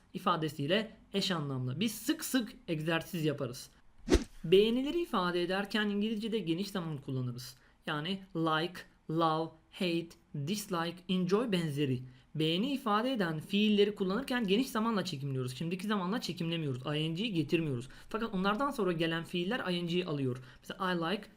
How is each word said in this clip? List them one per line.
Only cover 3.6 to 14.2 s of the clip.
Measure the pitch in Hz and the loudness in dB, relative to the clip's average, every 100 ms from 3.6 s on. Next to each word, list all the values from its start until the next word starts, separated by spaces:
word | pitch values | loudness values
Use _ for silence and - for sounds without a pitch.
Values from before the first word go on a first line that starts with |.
| - - - - - - - - | -14 -20 -20 -18 2 2 2 -8
Beğenileri | 165 185 214 240 269 349 | 6 8 8 4 0 -2
ifade | 349 226 180 175 | 0 0 2 0
ederken | 175 190 196 220 214 | 0 0 0 0 0
İngilizce'de | 202 214 220 220 220 | 0 0 -2 -2 -2
geniş | 165 165 196 | 0 -2 -2
zaman | 190 165 147 | -4 -4 -6
kullanırız. | 131 131 127 120 - - - _ - | -4 -4 -4 -6 -12 -16 -20 _ -6
Yani | 151 156 190 190 170 | -4 -2 -6 -6 -2
like, | 160 156 175 180 - _ _ | 2 2 0 -6 -18 _ _
love, | 160 165 156 160 - _ | 2 2 2 -2 -8 _
hate, | - 185 170 165 - _ 156 143 | -4 0 0 -2 -12 _ -6 -4
dislike, | 208 - 175 170 170 - | -4 -2 -2 -2 -4 -2
enjoy | 185 180 202 247 | 0 4 2 2
benzeri. | 185 165 139 147 127 - - - | 0 0 0 2 0 -4 -16 -10
Beğeni | 147 156 170 254 | -2 0 2 0
ifade | 269 226 208 240 | 0 2 2 2
eden | 269 175 156 | 0 0 -2
fiilleri | - 202 214 208 202 | 0 4 6 6 4
kullanırken | 208 190 202 | 4 0 0